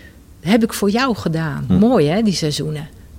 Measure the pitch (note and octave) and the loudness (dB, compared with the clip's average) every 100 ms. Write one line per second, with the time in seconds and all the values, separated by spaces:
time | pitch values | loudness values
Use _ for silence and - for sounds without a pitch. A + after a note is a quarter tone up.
0 | - - - - D#3+ A#3 A3 - G3+ A3+ | -20 -20 -20 -10 0 2 0 -2 -2 0
1 | C4+ G3+ F3 D#3+ D#3+ C#3+ C3+ F#3 A3 A#3+ | 0 -2 -4 -4 -4 -6 0 2 4 4
2 | D3 F#3+ A3 E3 D#3 C#3+ D3+ D3+ D3+ - | 2 2 0 0 -2 -4 -6 -8 -10 -18
3 | - | -20